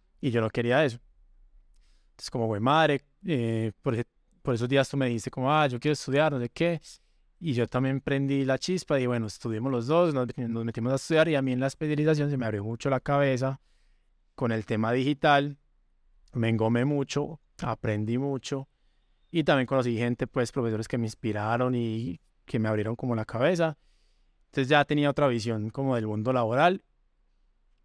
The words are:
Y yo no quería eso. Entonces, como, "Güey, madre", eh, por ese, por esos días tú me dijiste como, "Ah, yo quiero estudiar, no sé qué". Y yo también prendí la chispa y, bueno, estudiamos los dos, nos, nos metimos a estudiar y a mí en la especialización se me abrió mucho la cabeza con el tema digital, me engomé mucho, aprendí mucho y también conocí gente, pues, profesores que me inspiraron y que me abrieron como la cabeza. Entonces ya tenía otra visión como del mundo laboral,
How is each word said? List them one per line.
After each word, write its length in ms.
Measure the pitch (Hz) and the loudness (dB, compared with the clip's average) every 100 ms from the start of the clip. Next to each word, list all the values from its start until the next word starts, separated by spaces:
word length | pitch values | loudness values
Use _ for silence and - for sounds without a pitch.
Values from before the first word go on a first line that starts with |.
| _ _ | _ _
Y 100 | 147 | -2
yo 100 | 117 | 0
no 80 | 110 | 0
quería 360 | - 120 127 156 | -2 0 2 2
eso. 140 | 117 - _ _ _ - - _ - _ _ _ | -2 -16 _ _ _ -20 -20 _ -20 _ _ _
Entonces, 200 | _ - | _ -10
como, 160 | 131 113 | -4 -2
"Güey, 140 | 104 | 0
madre", 400 | 117 151 156 143 - _ - | 2 4 4 0 -4 _ -4
eh, 480 | 143 113 113 110 - | -2 0 -2 -2 -4
por 140 | 143 117 | -4 -4
ese, 100 | 120 _ _ _ | -4 _ _ _
por 140 | - 117 | -4 -2
esos 140 | 120 | 2
días 200 | 135 131 | 2 2
tú 80 | 143 | 0
me 100 | 131 | -2
dijiste 220 | 117 - | -2 -6
como, 200 | - 131 | -4 0
"Ah, 140 | 151 147 | 2 2
yo 120 | 123 | 0
quiero 140 | 147 | -2
estudiar, 380 | 147 - 135 156 | -2 0 2 2
no 80 | 139 | 0
sé 100 | 120 | -6
qué". 320 | - 170 165 - - _ _ _ _ | -2 -2 -2 -8 -20 _ _ _ _
Y 140 | 170 | -4
yo 140 | 120 113 | -2 0
también 340 | 127 131 135 | 0 0 -2
prendí 440 | - 139 139 139 135 | -2 -2 0 0 0
la 120 | 131 | 0
chispa 400 | - 180 - 143 | 0 -4 0 0
y, 80 | 127 | 2
bueno, 200 | 120 110 | 0 -4
estudiamos 440 | - 120 110 127 | -6 -6 -4 -2
los 160 | 127 117 | -2 2
dos, 260 | 160 175 | 2 4
nos, 140 | 139 123 - | 2 -4 -4
nos 280 | 120 117 113 | -6 -4 -4
metimos 280 | 113 117 | -4 -2
a 20 | 135 | -2
estudiar 320 | - 160 165 | 2 4 4
y 60 | 147 | 4
a 60 | |
mí 120 | 135 | 0
en 60 | 123 | 0
la 80 | 135 | -2
especialización 640 | - 156 147 151 151 147 | -2 -4 0 2 2 0
se 80 | 139 | -2
me 80 | 117 | -2
abrió 180 | 107 | -4
mucho 260 | 104 117 143 | -4 -4 -2
la 100 | 131 | -2
cabeza 580 | - 143 139 127 131 135 _ _ _ _ _ _ _ - | 0 2 2 2 -2 -4 _ _ _ _ _ _ _ -4
con 160 | 123 | -2
el 140 | 113 104 | -2 -2
tema 260 | 110 113 | -2 0
digital, 640 | 123 135 143 156 143 143 143 _ _ _ _ _ _ _ | 2 0 2 4 4 2 -6 _ _ _ _ _ _ _
me 160 | 123 113 | -2 0
engomé 360 | 113 110 120 131 | 2 2 2 2
mucho, 560 | 143 135 - 147 160 _ - | -2 -2 -4 -4 -8 _ -10
aprendí 560 | 135 110 110 107 107 120 | -6 -4 -4 -2 -2 -2
mucho 520 | 139 135 - 135 135 _ _ _ _ _ _ | -2 -4 -6 -8 -8 _ _ _ _ _ _
y 140 | 170 151 | -2 2
también 200 | 143 123 | 2 2
conocí 320 | 135 123 113 | 0 0 0
gente, 300 | 120 120 127 | 0 -2 -2
pues, 240 | - 120 | -2 -2
profesores 360 | - 117 110 113 | -2 -2 -2 -4
que 100 | 123 | -4
me 100 | 113 | -4
inspiraron 640 | - 117 104 104 120 127 | -4 -4 -2 -2 0 0
y 460 | 127 117 110 120 - _ _ - | 0 -2 -4 -6 -10 _ _ -6
que 140 | 127 | -2
me 80 | 110 | 0
abrieron 280 | 107 107 117 | 0 -2 -4
como 180 | 131 113 | -4 -4
la 80 | |
cabeza. 540 | 110 117 139 180 160 147 _ _ _ _ _ _ _ | -4 0 0 2 0 -4 _ _ _ _ _ _ _
Entonces 200 | - 131 | -4 2
ya 160 | 147 | 4
tenía 260 | 143 151 147 | 4 2 0
otra 180 | 139 147 | 2 2
visión 420 | 120 110 110 107 | 2 -2 -4 -4
como 260 | 120 135 123 | -4 -2 -2
del 100 | 107 | -2
mundo 280 | 104 110 | -2 0
laboral, 500 | 127 113 123 170 196 - _ _ _ _ _ _ _ _ _ | 0 2 2 2 2 -8 _ _ _ _ _ _ _ _ _